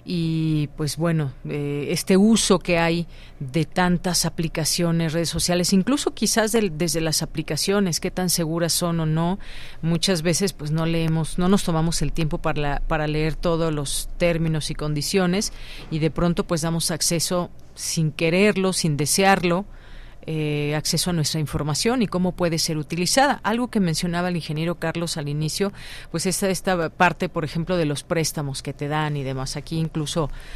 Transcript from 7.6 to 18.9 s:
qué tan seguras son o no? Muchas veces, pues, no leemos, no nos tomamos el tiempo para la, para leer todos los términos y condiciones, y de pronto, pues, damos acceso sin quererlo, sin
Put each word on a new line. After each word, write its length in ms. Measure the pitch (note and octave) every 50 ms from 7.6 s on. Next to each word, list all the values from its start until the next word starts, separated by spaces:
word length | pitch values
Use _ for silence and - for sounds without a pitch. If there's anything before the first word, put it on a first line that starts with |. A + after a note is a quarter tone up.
| - - G3 G#3 G3+ F#3 D3+ -
qué 100 | - F#3 -
tan 140 | - F#3 F3+
seguras 420 | - - E3+ D3+ D#3+ E3+ E3+ E3 E3
son 260 | - F3 E3+ E3+ E3
o 40 | D#3+
no? 340 | D#3 D#3 D#3+ E3 F3 F#3+ G3+ - - - - - - - - -
Muchas 400 | D#3+ E3+ E3 - - F#3+ E3 D#3
veces, 320 | F3+ D#3+ - G3+ F#3+ -
pues, 160 | - D3 D3+
no 160 | D3+ D#3+ D#3+
leemos, 520 | E3 E3 E3 E3 D#3+ D#3+ D#3+ D#3 - - -
no 120 | F3+ F3+
nos 140 | G3+ G3+ -
tomamos 360 | - E3 D#3+ E3 E3+ E3 -
el 120 | E3 C3+ -
tiempo 260 | - D#3+ D3+ - -
para 220 | - D#3+ D3+ D3+
la, 220 | D3 C#3+ C#3+ - - -
para 180 | E3 D#3 D3+
leer 280 | D3+ D3+ D3+ D#3 D#3+ D3
todos 400 | - - F3+ E3+ D#3+ E3 E3 D#3
los 340 | C#3+ C#3+ C3+ - - - - -
términos 540 | - F3+ E3+ E3+ D#3+ E3 D#3+ D#3 D#3 C#3+ -
y 40 | D#3+
condiciones, 800 | - D3 D3+ D3+ D3 C#3+ - - G3 F#3 F3 F3 G3 A3+ - - - - - - - - -
y 80 | D#3 D#3+
de 120 | D3+ D#3+
pronto, 340 | - - E3+ F3 F3 - -
pues, 180 | - F3 D#3+ D3+
damos 280 | E3 E3 E3+ - -
acceso 600 | E3+ D3+ - - F3 E3 - - F#3 F3+ F3 - - - - - -
sin 360 | - - - - E3+ D#3+ D#3
quererlo, 600 | D3 - E3 E3 E3 F#3 G3+ G#3+ G3+ F#3+ F#3+ F#3+ F3+
sin 240 | - - E3